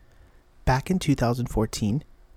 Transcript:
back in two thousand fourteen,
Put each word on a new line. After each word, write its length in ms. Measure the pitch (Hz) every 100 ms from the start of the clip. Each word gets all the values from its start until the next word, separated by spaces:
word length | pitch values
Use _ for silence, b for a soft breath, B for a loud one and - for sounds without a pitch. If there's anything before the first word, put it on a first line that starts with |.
| b b b b b - -
back 240 | 131 -
in 80 | 185
two 180 | - 135
thousand 320 | 120 120 117
fourteen, 580 | - 110 - 104 127 - - -